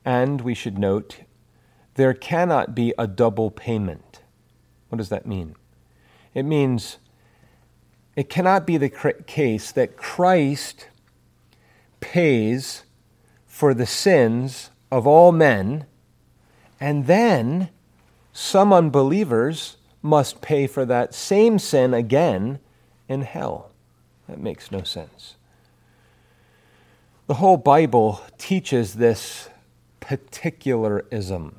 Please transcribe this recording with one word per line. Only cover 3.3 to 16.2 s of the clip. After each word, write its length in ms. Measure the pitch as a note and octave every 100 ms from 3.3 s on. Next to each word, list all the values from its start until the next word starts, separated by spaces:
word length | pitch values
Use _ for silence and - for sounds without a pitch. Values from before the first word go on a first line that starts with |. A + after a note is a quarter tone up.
| G2+ A2
payment. 720 | - - A2+ F#2+ D#2 _ - _ _ _ _ _ _ -
What 100 | A2+
does 100 | G2
that 180 | G#2+ A#2
mean? 280 | F#2+ D#2+ - _ _ _ _ _ _ _
It 80 | B2+
means 540 | C#3+ D3+ C3+ A#2 - - _ _ _ _ _ _ _ _ _ _ _ -
it 120 | C3+
cannot 380 | - F#3 F#3+ F3
be 100 | D#3+
the 120 | C#3
cr-, 220 | - -
case 600 | - - D#3 C3 G#2+ -
that 240 | C3+ B2 -
Christ 920 | - - F3+ F#3 C#3 C#3+ - - - _ _ _ _ _ _ _ _ _ _ -
pays 840 | - F3 D#3+ A#2+ A2 B2+ C3 - _ _ _ _ _ _ _
for 280 | - D3
the 120 | B2 A#2+
sins 840 | - G3+ E3 A#2 A#2 C3+ - - _ -
of 160 | C3 B2+
all 260 | D#3 F3
men, 540 | E3 D3+ G#2 G2 D3+ C#3+ _ _ _